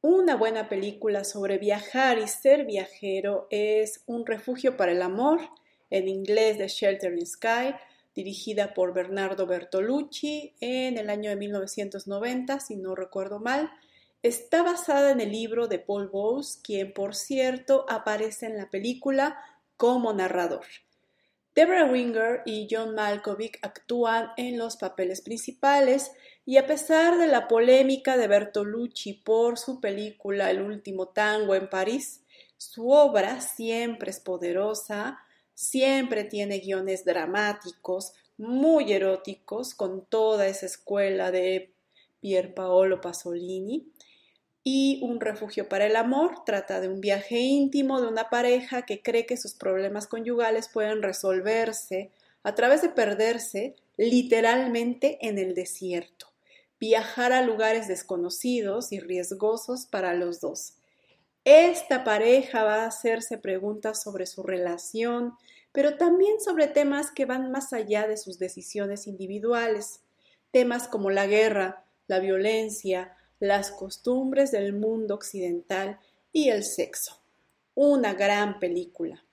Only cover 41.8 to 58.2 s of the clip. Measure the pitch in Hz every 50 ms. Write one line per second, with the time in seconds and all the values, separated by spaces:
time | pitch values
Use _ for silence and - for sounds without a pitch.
41.8 | _ _ _ _ _ _ _ _ - 196 196 185 185 190 - - 185 185 180 185
42.8 | 190 190 190 180 - 175 170 - - 175 175 175 180 180 185 190 190 208 247 320
43.8 | - - _ _ - _ _ _ _ _ _ _ _ _ _ _ _ 262 269 269
44.8 | 269 269 269 - 262 240 240 233 226 220 208 - 214 208 - - 196 - 196 196
45.8 | 202 214 214 226 226 240 262 269 320 370 - - - - 214 196 190 - 196 185
46.8 | 185 185 190 196 190 202 196 202 202 - 240 233 247 262 277 285 277 277 269 285
47.8 | 269 262 269 262 247 226 220 220 220 226 - 240 240 233 247 254 254 - 262 247
48.8 | 247 - 208 196 _ - 226 233 226 233 247 247 - 214 - _ - 196 190 190
49.8 | 190 196 202 208 208 - - 226 226 233 240 233 233 226 220 220 226 - _ 226
50.8 | 214 214 220 220 202 196 185 - - 190 190 185 185 214 220 226 226 220 214 214
51.8 | - - 190 185 196 190 _ _ _ _ _ _ _ - 208 - 226 247 277 311
52.8 | 339 339 - - 226 208 202 196 214 226 233 233 226 - - 196 214 269 - _
53.8 | _ _ _ - 208 233 233 247 247 247 233 226 220 226 240 254 262 254 233 233
54.8 | 233 240 240 - - 285 294 - - 226 208 196 190 185 180 180 180 - - -
55.8 | 190 185 175 170 170 _ _ _ - _ _ _ _ _ _ _ _ _ _ _
56.8 | 220 220 220 220 220 - - 262 247 247 262 254 254 240 220 214 220 220 226 226
57.8 | 214 202 185 175 - - 190 175